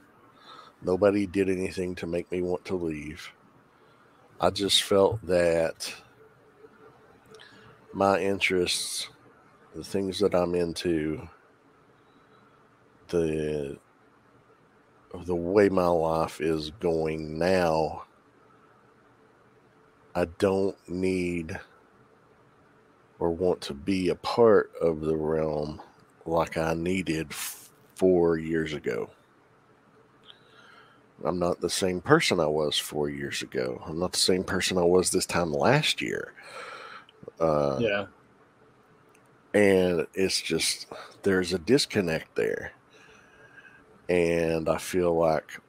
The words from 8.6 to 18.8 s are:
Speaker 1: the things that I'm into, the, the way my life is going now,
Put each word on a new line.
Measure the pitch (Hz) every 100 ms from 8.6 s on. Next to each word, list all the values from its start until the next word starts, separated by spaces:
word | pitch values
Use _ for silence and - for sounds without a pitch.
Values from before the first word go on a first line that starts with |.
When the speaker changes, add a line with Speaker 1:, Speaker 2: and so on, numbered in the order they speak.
| 87 - - - - - - - - - -
Speaker 1:
the | 82
things | 78 98 98 92
that | 98
I'm | 90 87
into, | 87 85 80 90 82 76 78 85 - _ _ _ _ _ _ _ _ _ _ _ _ _ _ _ _ -
the, | 85 82 78 76 76 69 71 _ _ _ _ _ _ _ _ _ _ _ _ _ 92
the | 85
way | 87 85 101 101
my | 92 87
life | 87 80 80 80 -
is | 80 80 76 78
going | 87 80 80 78 78 78
now, | 85 95 87 80 78 - - _ _ _ _ _ _ _